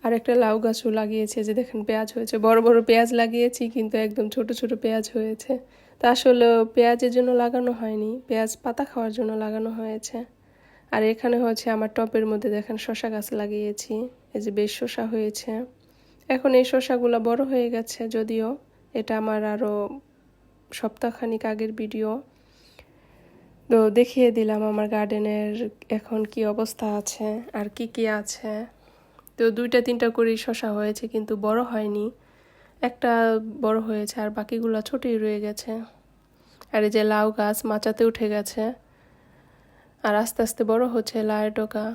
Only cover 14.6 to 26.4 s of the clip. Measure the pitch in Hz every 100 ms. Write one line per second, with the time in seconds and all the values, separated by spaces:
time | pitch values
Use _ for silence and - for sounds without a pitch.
14.6 | 208 - 240 - 226 220 214 214 - 220
15.6 | 247 _ _ _ _ _ _ 262 269 254
16.6 | 254 262 254 247 240 233 226 240 269 262
17.6 | 240 233 226 - 226 226 220 220 220 285
18.6 | _ _ _ 233 214 220 220 214 214 208
19.6 | 214 208 202 277 _ _ _ _ _ _
20.6 | _ - 220 214 240 233 226 220 220 214
21.6 | 220 220 214 220 214 233 277 _ _ _
22.6 | _ - _ _ _ _ - - _ _
23.6 | _ 233 214 214 247 - 247 226 220 214
24.6 | 214 208 214 214 208 214 214 208 208 208
25.6 | 220 - - 214 - 220 214 -